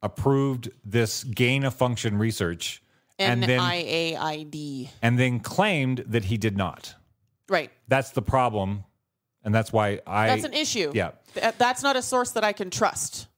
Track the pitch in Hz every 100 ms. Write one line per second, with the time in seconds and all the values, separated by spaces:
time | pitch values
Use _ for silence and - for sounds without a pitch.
0 | 104 - 139 139 139 127 - - 104 117
1 | 110 - 131 107 123 135 135 - 123 113
2 | 113 104 113 - 87 85 - - _ _
3 | _ - 190 151 147 127 180 175 131 165
4 | 165 156 156 151 151 151 147 135 123 -
5 | 117 123 127 123 - - 208 160 131 127
6 | - 113 95 110 110 101 90 - - -
7 | _ _ _ _ - 180 135 _ - 135
8 | - - 104 135 123 107 95 101 - _
9 | _ _ _ _ 107 110 110 110 104 101
10 | - 104 110 262 294 277 311 220 151 117
11 | 85 - _ - 226 220 240 240 277 262
12 | 240 254 247 226 214 202 185 - 208 -
13 | - - -